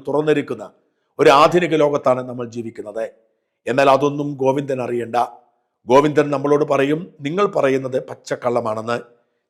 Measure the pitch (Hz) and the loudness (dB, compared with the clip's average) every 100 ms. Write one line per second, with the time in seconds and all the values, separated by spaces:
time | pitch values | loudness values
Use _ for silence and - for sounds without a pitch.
0 | 139 139 156 147 135 110 98 _ _ _ | -4 -2 2 0 -2 -8 -12 _ _ _
1 | _ - 147 139 160 175 170 156 147 143 | _ 2 6 8 6 4 0 2 2 2
2 | 135 127 127 123 117 117 113 107 104 107 | 0 0 -2 -10 -10 -10 -12 -12 -10 -8
3 | 110 _ _ _ _ _ - 131 139 135 | -8 _ _ _ _ _ -2 4 6 4
4 | 143 143 143 139 131 139 135 131 120 120 | 2 -2 -6 -2 0 0 -2 -6 -4 -6
5 | 117 175 - - _ _ _ _ - 131 | -2 -2 -2 -6 _ _ _ _ 2 2
6 | 151 143 143 139 139 147 147 135 139 156 | 4 0 0 -2 0 0 2 0 0 -2
7 | 185 - 143 180 202 147 139 135 131 127 | -6 -12 -8 -4 -2 0 0 0 -2 -6
8 | 127 117 - 139 123 120 113 110 113 117 | -6 -16 -10 -6 -4 -2 -4 -6 -4 -6
9 | - _ _ _ | -8 _ _ _